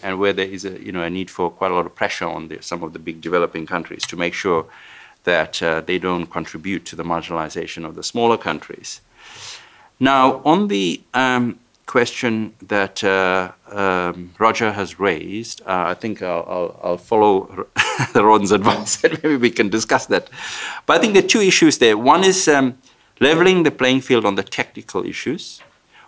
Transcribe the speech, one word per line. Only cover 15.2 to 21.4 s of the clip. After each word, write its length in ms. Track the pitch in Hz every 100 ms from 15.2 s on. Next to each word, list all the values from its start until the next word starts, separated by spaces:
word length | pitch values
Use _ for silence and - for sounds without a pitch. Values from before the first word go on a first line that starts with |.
| 87 104 113 -
uh, 240 | - 92 87
I 60 |
think 280 | 90 113 98
I'll, 240 | 92 85 82
I'll, 320 | 90 87 -
I'll 140 | 90 90
follow 680 | - 110 104 95 - 92 - - -
<laughs> 220 | 415 127
Ron's 380 | 123 107 107 101
advice 500 | 101 107 - - - 160
and 180 | 156
maybe 140 | 156 139
we 140 | 120
can 180 | - 104
discuss 360 | 110 - 127 -
that. 220 | 92 - - - - - - -
But 120 | 160
I 20 |
think 140 | 220
there 100 | 196
are 40 | 185
two 140 | 226